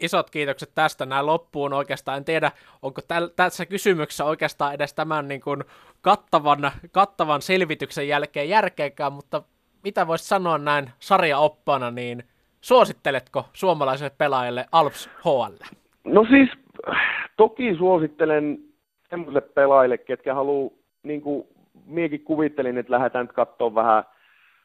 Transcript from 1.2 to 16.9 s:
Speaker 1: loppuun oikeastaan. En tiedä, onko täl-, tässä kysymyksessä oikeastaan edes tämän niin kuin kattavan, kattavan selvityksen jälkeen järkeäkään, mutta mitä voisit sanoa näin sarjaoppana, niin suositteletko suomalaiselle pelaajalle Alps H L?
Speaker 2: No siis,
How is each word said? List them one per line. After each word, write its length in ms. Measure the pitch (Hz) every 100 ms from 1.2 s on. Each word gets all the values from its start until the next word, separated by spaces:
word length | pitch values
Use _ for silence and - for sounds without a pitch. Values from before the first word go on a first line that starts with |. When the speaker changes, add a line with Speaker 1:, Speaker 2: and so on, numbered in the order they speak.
| 147
Speaker 1:
loppuun 480 | 165 - 151 143
oikeastaan. 440 | 139 139 131 - 135
En 80 | 143
tiedä, 260 | 160 151 - _ _
onko 200 | 135 139
täl-, 320 | - 170 175 -
tässä 300 | 180 - 170
kysymyksessä 600 | 190 208 170 147 - 151
oikeastaan 480 | 160 151 - 143
edes 200 | 147 143
tämän 340 | - 156 156 139
niin 140 | 135
kuin 220 | 143 139 - - - _
kattavan, 680 | 185 208 _ 160 147 143 143 - 170
kattavan 500 | 185 196 - 156 143
selvityksen 640 | 160 190 165 151 139 160 143
jälkeen 420 | 147 147 151 147
järkeäkään, 640 | 214 196 - 143 - 139
mutta 300 | 139 - 151 - _ _ _
mitä 240 | 202 202 165
voisit 200 | 165 -
sanoa 300 | 196 175 151
näin 320 | 147 147 131 -
sarjaoppana, 920 | - - 165 139 151 - - 139 123
niin 320 | 123 120 120 - _ _ _
suositteletko 840 | - 247 208 - 151 131 - 139 -
suomalaiselle 580 | - 185 156 135 131 143 -
pelaajalle 480 | 147 131 123 120 -
Alps 380 | 165 143 - - -
H 40 | 175
L? 260 | 131 107 - - - _ _
Speaker 2:
No 220 | - 190 226
siis, 200 | 277 262 - _ - -